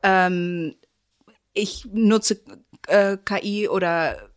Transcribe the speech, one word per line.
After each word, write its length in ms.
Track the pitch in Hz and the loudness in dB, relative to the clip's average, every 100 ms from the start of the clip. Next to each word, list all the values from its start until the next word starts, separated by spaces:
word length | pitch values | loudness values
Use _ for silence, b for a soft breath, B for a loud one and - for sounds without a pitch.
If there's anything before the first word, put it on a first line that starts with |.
Ähm, 720 | 202 190 180 180 175 175 160 - _ _ _ _ _ _ _ | 4 2 2 0 -4 -6 -8 -10 _ _ _ _ _ _ _
ich 320 | - 208 - 240 | -6 -4 -6 -8
nutze, 500 | 208 220 214 - 202 - - _ _ - | 2 4 4 2 -4 -6 -20 _ _ 2
äh, 300 | 202 196 196 | 2 4 -2
K 200 | - 202 | -4 -6
I 240 | 208 208 208 | -4 -4 -2
oder 480 | 190 180 170 160 104 101 | 0 0 0 -2 -4 -14